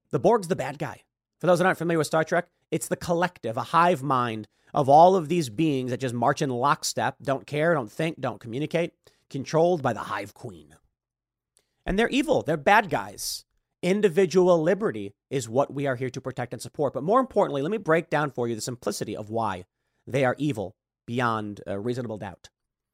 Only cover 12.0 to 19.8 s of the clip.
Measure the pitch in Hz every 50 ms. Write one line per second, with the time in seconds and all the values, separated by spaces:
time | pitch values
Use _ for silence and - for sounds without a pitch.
12 | 233 - - 269 - 320 214 123 101 - 170 151 131 196 202 226 214 170 139 117
13 | 98 101 98 - - - - - - _ _ _ _ _ _ _ - 175 190 214
14 | 208 190 147 196 196 160 156 185 175 185 175 165 156 170 202 190 226 175 107 107
15 | 98 101 - _ _ - 127 139 110 110 110 131 139 - 127 143 139 139 127 117
16 | 131 123 - 135 - 127 - - 123 - 131 120 - 120 - - 147 120 - 127
17 | 135 175 220 262 254 254 - 208 180 143 143 139 139 175 214 214 - 156 160 175
18 | 160 - 156 147 151 139 - 131 120 117 117 107 - 131 123 - - - 202 -
19 | 113 107 101 - 107 104 110 117 113 104 95 90 90 _ _ _